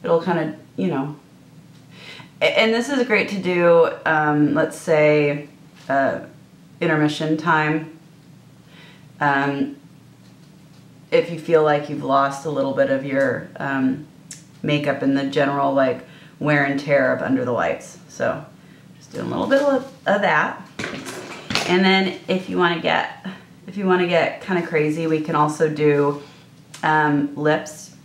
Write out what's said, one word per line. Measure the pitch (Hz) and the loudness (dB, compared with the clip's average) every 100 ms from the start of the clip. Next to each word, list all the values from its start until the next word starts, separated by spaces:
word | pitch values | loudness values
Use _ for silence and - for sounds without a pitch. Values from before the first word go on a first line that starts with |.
It'll | 170 165 | 0 0
kinda, | 180 165 156 - - - | 0 -2 -2 -8 -14 -6
you | 190 | -4
know, | 135 147 147 _ - - - - - - - - - - - | -2 -6 -10 _ -20 -20 -20 -20 -20 -20 -20 -20 -20 -20 0
a-, | 156 - | 2 4
and | 226 | 2
this | 226 254 | 2 0
is | 277 240 | -2 2
great | 208 - | 0 0
to | 202 | -2
do, | 180 180 175 170 160 - - | 0 4 6 6 4 0 -2
um, | 156 151 151 147 | 0 2 2 2
let's | 151 160 - | 2 -2 -4
say, | - 156 151 151 143 143 - - - - - | 0 4 4 4 2 -2 -8 -20 -20 -20 -2
uh, | 139 131 82 73 - - - - - | 0 0 -2 -10 -20 -20 -20 -20 -4
intermission | 165 151 151 - 156 156 | 0 2 0 0 -2 -2
time. | 170 156 151 156 - - - - - - - - - - - - - - | 2 2 2 -2 -4 -18 -20 -20 -20 -20 -20 -20 -20 -20 -20 -20 -20 -2
Um, | 147 139 139 139 139 - - - - - - - - - - - - - - | 0 2 0 -2 -4 -6 -20 -20 -20 -20 -20 -20 -20 -20 -20 -20 -20 -20 0
if | 170 165 | 0 0
you | 160 | -8
feel | - 160 | 2 4
like | 151 147 147 | 4 2 -2
you've | 139 | -8
lost | 139 135 139 135 | 0 2 2 -2
a | 160 | -6
little | 139 139 | -4 -2
bit | 131 135 | 0 0
of | 135 | 0
your, | 143 135 131 - - - | -2 0 0 -2 -8 -10
um, | 139 135 131 147 - - - - - - | -6 -2 -2 -2 -8 -20 -20 -20 -20 -8
makeup | 151 147 143 139 | -2 0 0 0
in | 139 | 0
the | 135 135 | 0 0
general, | 151 139 139 139 | 0 0 2 0
like, | 135 131 123 - - - - | 2 2 0 -10 -20 -20 -6
wear | 147 147 | 0 2
and | 143 139 | 0 -2
tear | 151 143 127 | 0 2 2
of | 127 | 0
Under | - 131 | 0 -2
the | 123 | 0
Lights. | 113 85 - - - - | -2 -2 -4 -10 -20 -20
So | - 123 - - - - - - - | -6 -4 -4 -12 -20 -20 -20 -20 -20
just | - | -14
doing | - 175 | -10 -6
a | |
little | 175 202 | -4 2
bit | 277 | 2
of, | 285 262 - - - | 4 0 -2 -8 -2
of | 202 | 0
that. | 190 151 202 - - - - - - - - - - - - | 2 2 0 -6 -16 -10 -10 -10 -12 -14 -14 -16 -4 -4 2
And | 180 | 4
then | 190 190 190 180 - | 4 2 0 -4 -4
if | 185 185 | -4 -2
you | 185 | 0
wanna | 175 165 | 0 0
get, | 160 160 - - 190 - - - - | 0 -2 -2 -10 -14 -14 -20 -20 -14
if | 190 | -4
you | 190 | 0
wanna | 180 175 | 2 2
get | 170 - - | 2 0 -4
kinda | - 175 165 | -4 -4 -2
crazy, | 156 151 156 160 | -2 0 -2 -2
we | 156 | -2
can | 156 156 | -2 0
also | 151 151 160 | 0 2 -2
do, | 151 151 143 143 143 - - - - - - | 2 2 4 2 -2 -12 -20 -20 -20 -20 -4
um, | 160 156 151 147 139 - | 2 2 2 2 -2 -2
lips. | 151 151 - - - - | 0 0 -4 -16 -20 -20